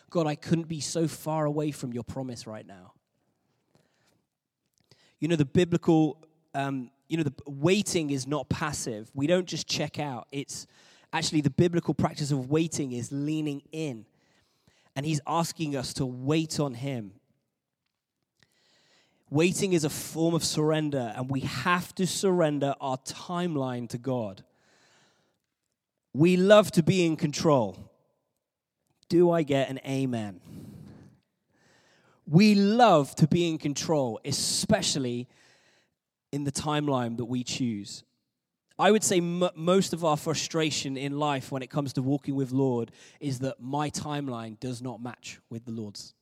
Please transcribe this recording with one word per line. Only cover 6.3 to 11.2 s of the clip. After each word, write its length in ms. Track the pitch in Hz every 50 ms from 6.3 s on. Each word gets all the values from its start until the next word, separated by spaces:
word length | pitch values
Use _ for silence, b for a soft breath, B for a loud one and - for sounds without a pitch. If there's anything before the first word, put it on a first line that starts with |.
| _ _ _ _ -
um, 380 | 139 139 139 135 131 123 - _ _ _ -
you 100 | 160 165
know, 60 | 156
the 100 | 143 135 - - -
waiting 600 | 143 139 143 175 196 214 190 - - 175 156 143
is 160 | 139 135 127 135
not 200 | 147 143 131 -
passive. 600 | - - 165 147 147 - - 135 113 104 110 - -
We 120 | 139 139
don't 220 | 151 180 185 180 160
just 200 | 160 151 - -
check 300 | - - 151 147 - -
out. 300 | 147 143 127 113 - -
It's 360 | - 143 135 - - - - b b b b b b b b b
actually 300 | - 165